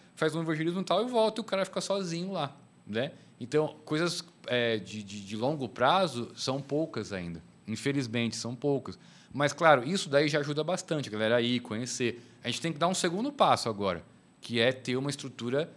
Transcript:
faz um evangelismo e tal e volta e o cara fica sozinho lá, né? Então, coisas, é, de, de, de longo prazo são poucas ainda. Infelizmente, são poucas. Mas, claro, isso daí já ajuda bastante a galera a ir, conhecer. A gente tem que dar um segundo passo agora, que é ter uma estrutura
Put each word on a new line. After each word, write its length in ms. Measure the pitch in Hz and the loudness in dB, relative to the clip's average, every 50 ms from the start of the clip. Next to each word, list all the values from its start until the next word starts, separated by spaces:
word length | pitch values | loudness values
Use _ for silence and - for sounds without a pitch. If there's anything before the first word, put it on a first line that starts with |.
| - - - | -20 -20 -4
faz 180 | - 156 160 151 | -2 0 0 0
um 60 | 165 | 0
evangelismo 380 | 165 160 160 151 160 170 175 190 | -2 -2 -2 0 0 -2 -2 -2
e 20 | 180 | 0
tal 160 | - 175 190 233 | 2 2 2 2
e 40 | 247 | 2
volta 300 | 254 226 220 214 220 233 | 2 2 2 2 2 -2
e 20 | |
o 20 | 220 | -4
cara 220 | - 196 196 185 | -4 -2 -2 -2
fica 160 | 185 - 190 | -2 -4 -6
sozinho 500 | 175 - 196 202 190 170 165 170 180 190 | -2 -2 -2 -2 -2 -4 -4 -6 -6 -4
lá, 240 | 196 170 143 139 - - - _ _ - _ | -4 -4 -4 -6 -8 -14 -20 _ _ -20 _
né? 240 | - 101 113 131 - - - - - - - | -6 -4 -2 -4 -4 -6 -14 -20 -20 -16 -14
Então, 340 | 120 117 - 151 156 147 - - - | -6 0 0 2 2 0 -4 -10 -6
coisas, 400 | - 156 156 170 175 175 - - - - - - | -4 -2 0 0 0 -2 -4 -8 -10 -18 -14 -4
é, 300 | - 123 123 120 117 113 | -2 0 2 2 2 2
de, 260 | 107 92 92 104 107 101 | 0 -2 -6 -10 -10 -10
de, 160 | 95 101 104 101 | -10 -12 -12 -10
de 100 | 95 110 | -8 -4
longo 320 | 107 117 135 160 147 131 | -2 -2 -2 0 -2 -4
prazo 640 | 110 - - 123 135 165 190 190 160 123 120 113 - - | -6 0 2 4 4 6 4 2 0 -2 -6 -8 -8 -8
são 280 | - - 135 131 143 | -6 -4 -4 -4 -4
poucas 500 | 143 - 139 151 160 160 - 120 104 87 | -4 -2 -2 -2 -2 -2 -4 -8 -6 -6
ainda. 320 | 101 92 87 87 85 80 - - - - - | -6 -6 -6 -6 -8 -10 -14 -18 -20 -14 -10
Infelizmente, 680 | 101 110 - - 143 139 143 131 113 113 120 117 113 110 | -8 -8 -2 -2 0 0 0 -2 -2 -2 -2 -2 -2 -2
são 180 | - - 113 127 | -4 -6 -8 -6
poucas. 420 | 127 - 143 143 135 - - 92 - - - - - - - - | -2 0 0 0 0 -2 -8 -12 -14 -18 -20 -20 -20 -20 -10 -2
Mas, 180 | 131 147 143 | 0 0 0
claro, 320 | - - 170 160 147 127 117 | 2 6 8 8 8 8 6
isso 240 | 143 190 190 - | 2 0 -2 0
daí 220 | 147 135 143 156 151 | 4 4 4 4 4
já 100 | 147 151 | 2 0
ajuda 240 | 143 143 147 151 151 | 0 0 -2 -2 -2
bastante 460 | 160 180 175 - - 165 147 135 101 | -2 -2 -4 -2 -2 -2 -2 -2 -4
a 20 | |
galera 240 | 104 107 110 110 120 | -2 0 2 4 4
a 40 | 123 | 4
ir, 180 | 117 120 123 120 | 4 2 2 0
conhecer. 640 | 120 - 107 110 127 123 - - 127 117 - - - - - - | -2 -4 -6 -6 -4 -6 -2 -2 0 -2 -2 -4 -10 -20 -20 -8
A 60 | - | -6
gente 140 | 123 123 - | -6 -4 -2
tem 100 | - 165 | -4 -4
que 80 | 156 147 | 0 0
dar 80 | 170 | 0
um 60 | 180 190 | 0 2
segundo 400 | - - 175 165 196 240 285 285 | 2 0 0 0 -2 -2 -4 2
passo 340 | - 196 156 123 - - | 4 6 6 6 4 2
agora, 340 | 120 107 98 101 95 87 80 - - - - _ _ _ _ | -2 -2 0 0 0 0 -2 -6 -12 -20 -20 _ _ _ _
que 220 | - - 117 117 | -10 -2 2 4
é 100 | 113 127 | 4 4
ter 240 | 131 - - 127 123 | 4 0 -4 -4 -4
uma 140 | 127 139 143 | -2 -2 -4
estrutura 600 | 139 - - 131 117 - 113 120 127 143 160 165 - | -4 -6 -10 -12 -10 -8 -4 -2 -2 -2 -2 -4 -8